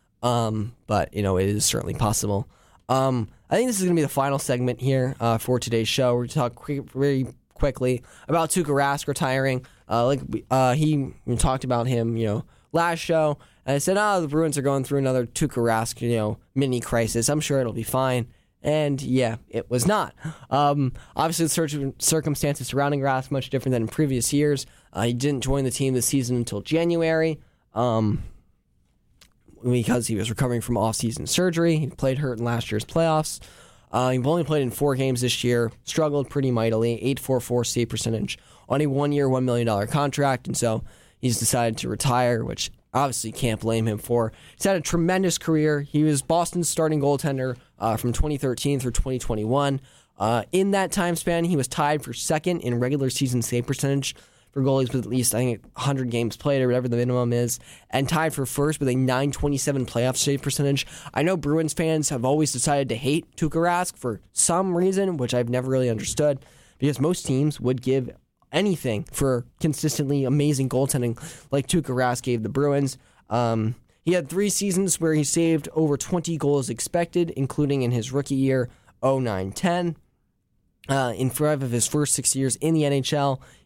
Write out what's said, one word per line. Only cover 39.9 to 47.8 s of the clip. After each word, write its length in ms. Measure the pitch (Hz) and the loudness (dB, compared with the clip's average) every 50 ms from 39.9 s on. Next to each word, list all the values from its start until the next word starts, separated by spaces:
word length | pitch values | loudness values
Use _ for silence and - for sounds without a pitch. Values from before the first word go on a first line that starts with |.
| 120 147 143 139 - - 139 139 131 120 - | 0 0 0 0 0 0 0 0 0 -2 -4
and 100 | - 131 | -6 -4
so 280 | - - 117 110 110 - - - - - _ _ - | -2 0 0 0 -2 -4 -8 -16 -20 -20 _ _ -4
he's 200 | - 127 117 - | -2 -2 0 0
decided 400 | 117 - - 123 120 117 110 - | 0 0 0 2 0 0 -2 -4
to 100 | - 123 | -6 -6
retire, 560 | 113 110 - 139 123 120 123 120 123 113 117 | -4 -2 0 2 2 2 2 2 2 0 -2
which 260 | 120 110 - - - - - _ _ | -4 -6 -6 -6 -8 -8 -14 _ _
obviously 400 | - 127 143 139 113 - - 113 | -2 0 0 0 -2 -4 -6 -8
can't 280 | 110 - - 120 110 104 | -6 -4 -2 -2 -2 -2
blame 260 | - 113 113 113 110 | 0 0 0 2 2
him 120 | 113 107 101 | 0 -2 -4
for. 340 | - - 120 120 113 110 - - - - - | -2 0 0 2 0 0 -4 -10 -20 -20 -8
He's 80 | - - | -2 0
had 120 | 196 196 | 0 0
a 40 | 180 | 0
tremendous 580 | 151 - - 170 165 170 185 185 190 180 170 - | 0 0 0 0 2 2 2 2 2 0 0 -2
career. 440 | - - 160 156 151 151 151 143 | 0 0 2 2 2 2 2 0
He 200 | 143 143 - 147 | -2 -2 2 2
was 200 | 151 156 151 135 | 4 4 2 2
Boston's 460 | - - 165 170 175 - - 175 170 - | 0 0 2 2 0 0 -2 -2 -2 -2
starting 320 | - - 160 156 156 151 | 0 0 2 2 2 2
goaltender, 560 | 139 139 143 135 - 151 139 131 127 131 120 - - _ _ | 2 2 2 2 0 -2 -2 -2 -4 -4 -6 -8 -12 _ _
uh, 180 | - | -4